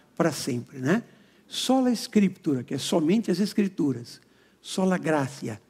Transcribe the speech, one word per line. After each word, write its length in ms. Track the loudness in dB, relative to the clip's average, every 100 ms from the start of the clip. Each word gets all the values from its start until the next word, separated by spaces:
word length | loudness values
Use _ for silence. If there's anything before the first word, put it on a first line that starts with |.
| _ -2
pra 160 | 0
sempre, 460 | -2 -4 -6 -6 -4
né? 260 | 0 0 -2 -16 _ _ -12
Sola 440 | -4 0 2 2
Escritura, 720 | 0 0 2 2 2 -2 -2
que 120 | -2 -6
é 20 |
somente 540 | 0 2 2 2 2
as 80 | 0
Escrituras. 800 | 0 0 0 0 -2 -2 -8 -20 _ _ _ _
Sola 380 | -8 0 2 2
Gratia, 600 | 0 0 -2 -6 -10 -10